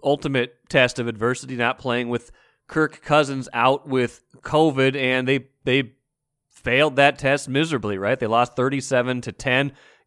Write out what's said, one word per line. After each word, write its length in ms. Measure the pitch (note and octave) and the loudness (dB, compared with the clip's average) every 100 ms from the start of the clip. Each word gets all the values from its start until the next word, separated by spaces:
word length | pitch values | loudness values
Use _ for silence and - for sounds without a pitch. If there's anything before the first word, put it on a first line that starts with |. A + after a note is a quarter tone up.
ultimate 520 | C#3 C#3+ D3 C3+ B2 _ - | -2 -2 -2 -2 -4 _ -2
test 300 | C#3+ B2 - | 2 2 0
of 80 | A#2 | -6
adversity, 500 | G#2+ A#2 B2 C3 B2 | -2 -2 -2 -6 -4
not 220 | A#2+ C3 | -2 -2
playing 300 | C3 A#2+ A#2+ | -4 -4 -2
with 240 | A#2+ - _ _ _ - | -6 -8 _ _ _ -6
Kirk 360 | D#3+ D3+ - | -2 -2 -4
Cousins 460 | - D3 C#3 C3+ B2 | 0 2 2 -4 -6
out 340 | B2 B2 C#3+ - | 0 2 2 -2
with 360 | C3 A#2+ - _ - | -2 -2 -6 _ -18
covid, 560 | - D#3 D#3+ C3+ C3+ C#3 | -2 2 2 2 0 0
and 320 | B2+ B2+ B2+ | -2 0 0
they, 200 | C#3 C3+ _ | -2 -4 _
they 280 | C3 C3+ B2+ _ _ _ _ _ _ | -2 -2 -2 _ _ _ _ _ _
failed 460 | _ A#2+ B2+ D3+ C3 | _ -2 2 2 4
that 220 | C#3+ C3+ | 2 2
test 300 | C3+ C#3+ - | 0 -2 -2
miserably, 500 | C3+ E3 C3+ G#2 G2 | -2 0 -2 -4 -2
right? 200 | G2+ C3 | -2 -2
They 80 | A2 | 0
lost 300 | A#2 A#2+ - | 2 2 0
thirty-seven 640 | C3 C#3 - C3 B2 B2 | -2 -2 0 0 0 -4
to 100 | A#2+ | -8
ten. 400 | - C#3 B2+ C#3 - - _ | -8 -2 0 0 -6 -20 _